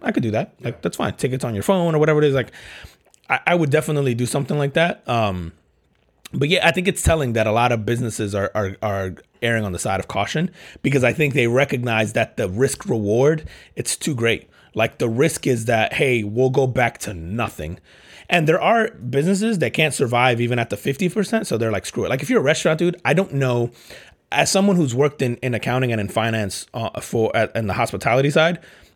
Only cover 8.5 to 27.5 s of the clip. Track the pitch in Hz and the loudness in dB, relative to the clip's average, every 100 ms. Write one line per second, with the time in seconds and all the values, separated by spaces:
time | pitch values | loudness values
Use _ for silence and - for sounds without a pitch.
8.5 | 107 98 98 107 98 95 - - _ 117 | -2 -4 -4 -4 -2 -4 -8 -18 _ -2
9.5 | 113 104 87 - 95 - - 104 - - | 0 -2 -4 -2 -2 -2 -2 -2 -2 -4
10.5 | - - - - 139 120 156 147 127 117 | -6 -20 -4 0 2 2 2 0 2 2
11.5 | 127 139 127 120 110 107 117 113 - 101 | 2 0 -2 -2 0 0 0 -2 -2 -4
12.5 | 98 135 - 202 117 101 113 143 160 - | 0 0 -2 -4 -2 0 2 2 0 -6
13.5 | - - - - - - 127 117 101 - | -18 -16 -10 -6 -4 -4 0 0 0 -6
14.5 | _ _ 107 113 - 120 113 156 - 139 | _ _ -2 -2 0 -2 2 0 0 -2
15.5 | 120 113 113 107 - 139 120 104 110 131 | -2 0 0 0 0 2 2 0 0 2
16.5 | 131 131 123 117 - - 92 82 110 113 | 2 0 0 -2 -2 -10 -10 -8 -4 -6
17.5 | - 78 90 _ - - - - 175 151 | -6 -10 -10 _ -20 -20 -20 -2 0 2
18.5 | 170 165 233 220 - 123 139 165 196 220 | 2 4 2 0 -4 -4 0 2 2 0
19.5 | 202 120 - 151 - 123 120 127 120 120 | 0 0 2 0 2 0 4 2 2 0
20.5 | 120 113 101 139 135 175 214 190 226 202 | 0 -2 -4 -4 -2 -2 -2 -2 -2 -2
21.5 | 113 113 101 - - 90 127 139 254 139 | -2 0 -2 -4 -6 -2 -2 0 2 2
22.5 | 156 170 156 175 170 120 156 190 139 131 | 2 0 2 0 0 0 2 0 0 0
23.5 | 120 120 - - - - _ _ - 151 | 0 -2 -6 -20 -20 -20 _ _ 0 2
24.5 | 190 202 180 143 120 147 - 127 120 131 | 4 4 4 2 2 0 0 -4 -2 -4
25.5 | 117 131 127 127 110 98 117 113 113 98 | -2 -2 0 0 -2 -2 0 0 0 -4
26.5 | - - 117 110 - - 117 110 113 113 | -6 -10 -8 -6 -8 -4 0 0 2 0